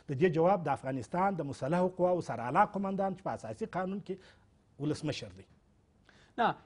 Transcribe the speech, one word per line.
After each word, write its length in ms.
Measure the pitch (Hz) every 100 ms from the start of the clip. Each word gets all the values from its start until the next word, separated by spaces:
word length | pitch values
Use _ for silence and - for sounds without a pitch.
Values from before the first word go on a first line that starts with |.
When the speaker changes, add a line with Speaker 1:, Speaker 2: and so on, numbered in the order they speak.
| -
Speaker 1:
د 40 | 135
دې 80 | 180 156
جواب 260 | 170 202
د 80 | 147 135
افغانستان 580 | 131 131 110 175 196 180
د 80 | 143
مسلحو 400 | 123 131 175 185 185
قواو 240 | 180 180 151
سرعلا 340 | 117 120 160 202 196
قومندان 380 | 196 196 196 180
چې 60 | 151
په 40 | 113
اساسي 300 | 113 110 220 170
قانون 240 | 185 196 156
کې 80 | 185 - - _ _ _ -
ولسمشر 560 | 147 143 151 - 110 95
دی. 100 | - _ _ _ _ _ _ - - -
Speaker 2:
نه، 160 | 214 147